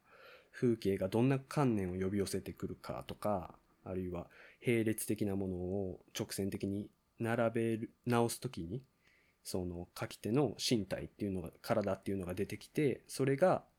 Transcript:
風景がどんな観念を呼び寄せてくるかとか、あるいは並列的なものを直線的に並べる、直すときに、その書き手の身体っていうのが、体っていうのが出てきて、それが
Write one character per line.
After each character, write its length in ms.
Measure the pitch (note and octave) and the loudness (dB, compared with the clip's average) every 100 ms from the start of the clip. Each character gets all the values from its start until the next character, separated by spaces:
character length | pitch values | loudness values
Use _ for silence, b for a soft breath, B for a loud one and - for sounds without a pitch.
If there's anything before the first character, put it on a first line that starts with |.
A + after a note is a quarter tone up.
| B B B B B | B B B B B
風 240 | - B2 A2+ | -2 0 2
景 220 | F#2+ G2 | 2 2
が 100 | F#2+ | 2
ど 140 | A2 | 4
ん 80 | B2+ | 4
な 100 | C3+ | 2
観 360 | - - C3+ G#2+ | 0 2 4 4
念 160 | F#2 | 0
を 20 | |
呼 160 | F#2 F#2+ | 0 0
び 100 | G2+ | 2
寄 60 | F#2+ | 0
せ 160 | G2 | -2
て 100 | F#2 | -6
く 160 | - A#2+ | -6 -8
る 80 | - | -8
か 300 | - - - | -8 -8 -8
と 80 | G#2 | -4
か、 400 | G#2+ G2+ - - _ _ G2 | -2 -2 -4 -14 _ _ -6
あ 80 | |
る 80 | F#2 | -4
い 80 | F#2 | -4
は 180 | F2 - B B B - | -6 -10 B B B 0
並 180 | A#2 | 2
列 220 | A2 G#2 - | 2 0 -2
的 200 | G#2 G#2 | 0 0
な 100 | G2 | 0
も 120 | F#2+ | -2
の 80 | F2+ | -2
を 440 | F2+ G2+ F#2 F2 - - | -2 -2 -4 -8 -10 -8
直 120 | G#2+ | -6
線 180 | - G2 | -2 -2
的 180 | G2 G2 | -2 -2
に 220 | G2+ G#2 _ _ - | -2 -6 _ _ -6
並 320 | A2+ A#2 A2+ | 0 2 2
べ 260 | A#2 A2+ A2 | 2 0 0
る、 140 | A2+ _ - | -4 _ 2
直 220 | A#2+ A#2 | 4 4
す 120 | - | 0
と 80 | - | -6
き 140 | - | -8
に、 200 | E2 A#2+ - b b b b b | -6 -8 -10 b b b b b
そ 200 | - G2 | -6 -4
の 240 | F2+ F2 F2 - | -2 -4 -10 -8
書 100 | A2+ | -8
き 100 | - | -6
手 140 | G#2 | 0
の 240 | B2 C3 - | 2 2 0
身 300 | - A#2+ F#2+ | 2 2 2
体 180 | - D#2 | -4 -6
っ 20 | |
て 160 | - | -4
い 60 | G#2 | -2
う 20 | |
の 100 | F#2 | -2
が、 100 | D#2+ - | -6 -8
体 320 | - A2 G2+ | 0 0 2
っ 100 | F#2+ | 0
て 80 | - | -2
い 40 | G2 | -2
う 20 | |
の 80 | F2+ | -2
が 80 | |
出 120 | F#2 G2 | -4 -4
て 120 | G#2 | -6
き 100 | - | -4
て、 360 | - D3 G#2+ - | 0 2 0 -4
そ 160 | - | -2
れ 140 | C3+ C#3 | 0 4
が 260 | F#3 C#3+ - | 4 4 -2